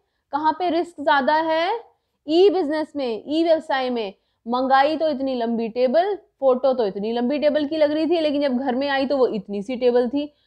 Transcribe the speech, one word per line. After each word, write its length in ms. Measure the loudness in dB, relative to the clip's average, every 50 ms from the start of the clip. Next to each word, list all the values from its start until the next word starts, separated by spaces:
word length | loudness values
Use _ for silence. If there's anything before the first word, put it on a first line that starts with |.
| _ _ _ _ _ _ -6
कहाँ 200 | -2 0 0 0
पे 160 | 0 0 0
रिस्क 320 | 0 0 -2 -4 -6 -4
ज़्यादा 340 | 0 2 2 2 4 2 2
है? 440 | 2 2 0 0 0 0 -2 -2 -4 -8 _ _ _ _ _ _ _ _
ई 220 | 0 4 6 6 6
बिजनेस 420 | 4 2 0 -2 -2 -4 -4 -6 -6
में, 280 | -6 -6 -4 -6 -6 -6
ई 160 | -4 -2 0 2
व्यवसाय 460 | 2 2 0 0 -2 -2 -2 -2 -2
में। 240 | -4 -4 -4 -6 -10 _ _ _ _ _ -8
मंगाई 500 | -4 -2 -2 2 4 4 4 4 4 2
तो 100 | 0 -2 -2
इतनी 260 | -2 -2 -2 -4 -2
लंबी 320 | -2 -2 -2 -2 -2 -4 -4
टेबल, 460 | -2 0 0 2 2 2 2 0 -2 -6 -10 _ _ -2
फोटो 340 | 2 2 2 2 2 0 0
तो 120 | 0 0
इतनी 260 | -2 -2 -4 -4 -4
लंबी 280 | -2 -2 -2 -2 0 0
टेबल 260 | 0 0 0 0 -2
की 120 | -2 0
लग 140 | 0 0 2
रही 140 | 2 0 0
थी, 140 | 0 0 0
लेकिन 220 | 0 0 0 0
जब 160 | 0 0 -2
घर 180 | -2 -2 -2 -2
में 120 | -2 -2 -2
आई 160 | -2 -2 -2
तो 120 | 0 0
वो 100 | 0 0 0
इतनी 320 | 0 -4 -8 -8 -8 -8 -6
सी 120 | -6 -6
टेबल 340 | -2 0 2 2 2 2 0
थी। 220 | -2 -4 -4 -6 -10 _ _